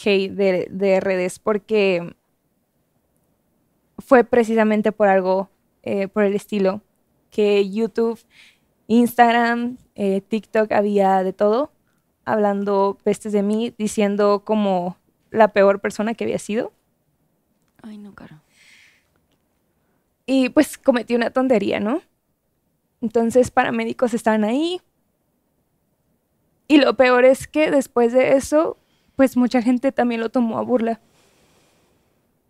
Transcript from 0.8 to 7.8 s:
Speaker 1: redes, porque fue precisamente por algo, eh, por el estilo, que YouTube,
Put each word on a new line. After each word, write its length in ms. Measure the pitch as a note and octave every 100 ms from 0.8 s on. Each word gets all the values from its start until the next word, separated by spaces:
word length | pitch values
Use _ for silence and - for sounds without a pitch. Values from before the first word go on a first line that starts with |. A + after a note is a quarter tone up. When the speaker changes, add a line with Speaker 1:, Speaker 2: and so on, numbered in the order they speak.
| G3 F#3+
Speaker 1:
redes, 360 | G3 F#3 F3+ -
porque 760 | - G#3 - G#3+ G3 F3 E3+ - _ _ _ _ _ _ _ _ _ _ _ _ _ _ _ _ _ -
fue 240 | - B3+
precisamente 680 | A#3 B3 A3 A3+ G#3+ G#3+ G#3+
por 160 | G#3 G#3
algo, 400 | F#3+ F#3 F#3 F#3+ _ _ _
eh, 240 | - G#3 G3
por 160 | -
el 100 | G3+
estilo, 480 | G3+ - G#3 F#3+ G3+ - _ _ _ _
que 400 | - G#3 G3+ G3+
YouTube, 500 | G3+